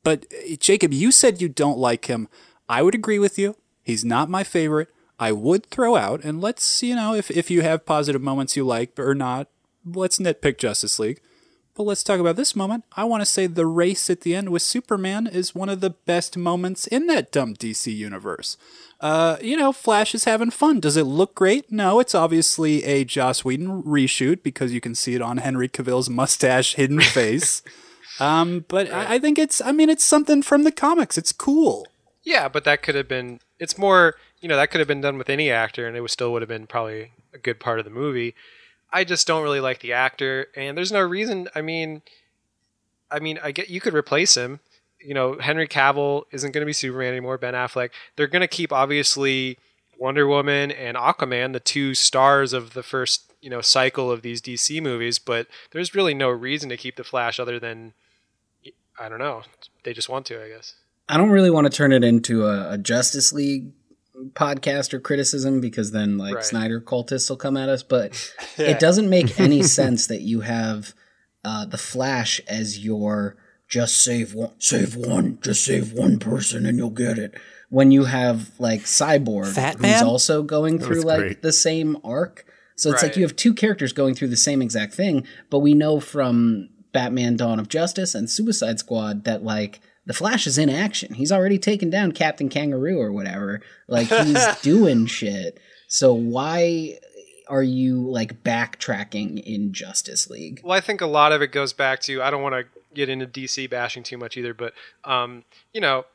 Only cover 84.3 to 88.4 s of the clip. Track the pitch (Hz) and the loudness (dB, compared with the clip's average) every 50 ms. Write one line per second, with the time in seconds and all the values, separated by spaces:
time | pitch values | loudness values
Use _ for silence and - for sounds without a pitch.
84.3 | 120 113 - 147 143 135 131 113 110 110 104 104 - - 190 202 156 131 - - | 0 0 0 2 2 0 0 0 -2 -4 -4 -4 -4 -2 0 0 0 0 -2 -6
85.3 | - - _ _ 147 143 143 147 147 147 151 156 151 147 143 - - 143 135 127 | -18 -20 _ _ 0 4 6 6 6 6 6 4 0 0 -2 -4 -4 -2 0 2
86.3 | 120 117 117 117 113 101 92 - _ _ - _ - 131 123 120 123 127 120 120 | 2 4 4 2 2 0 -4 -12 _ _ -20 _ -2 -2 -2 0 -2 0 0 0
87.3 | 120 113 123 117 113 110 107 107 - 156 165 180 - - 185 175 - 104 113 113 | 0 0 0 0 0 -2 -4 -2 -2 -2 -2 -2 -2 -4 -4 -4 -4 -4 -4 -4
88.3 | - - | -2 -2